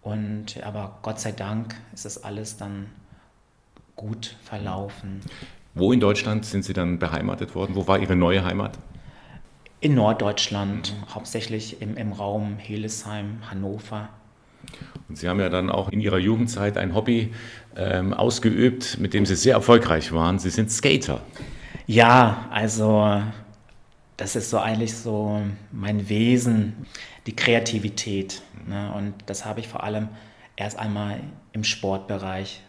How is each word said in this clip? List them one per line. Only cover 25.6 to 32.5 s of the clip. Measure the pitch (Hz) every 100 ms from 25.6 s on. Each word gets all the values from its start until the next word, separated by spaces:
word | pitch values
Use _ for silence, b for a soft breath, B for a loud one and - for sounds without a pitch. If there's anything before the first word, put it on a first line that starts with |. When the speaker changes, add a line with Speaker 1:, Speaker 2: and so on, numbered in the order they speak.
| -
Speaker 1:
mein | 110 101 107 98
Wesen, | 104 113 123 120 113 101 - B B B B -
die | -
Kreativität, | - 117 117 110 101 101 - 98 95 - - 98 78
Speaker 2:
Mhm. |
Speaker 1:
ne? | 101 101
Und | 104 101 - -
das | 202 214
habe | 214
ich | 220
vor | -
allem | 208 214 214 B B B B -
erst | 101 -
einmal | 107 104 104 104 147 - _
im | 110
Sportbereich | 107 - 98 95 95 101 95 95 98